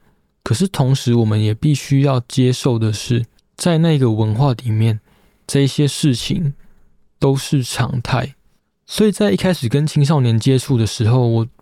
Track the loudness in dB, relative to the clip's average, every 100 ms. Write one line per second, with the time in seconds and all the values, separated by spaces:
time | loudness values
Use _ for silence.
0 | _ _ _ _ -6 -2 -2 0 0 0
1 | 2 2 2 2 0 0 0 -2 0 0
2 | 2 0 -2 0 0 0 0 0 -2 -4
3 | -2 -4 -4 _ _ -4 0 2 2 2
4 | 2 0 0 0 0 0 -2 0 0 0
5 | -8 _ _ _ -4 0 0 2 -2 0
6 | 0 0 -4 -4 -4 -6 -18 _ _ _
7 | _ _ 0 0 0 -2 -2 -4 -4 -4
8 | -4 -4 -4 -10 _ _ _ _ _ 0
9 | 0 2 0 0 0 -2 0 0 0 0
10 | 2 2 2 2 2 0 2 0 0 0
11 | 0 2 2 0 -2 -8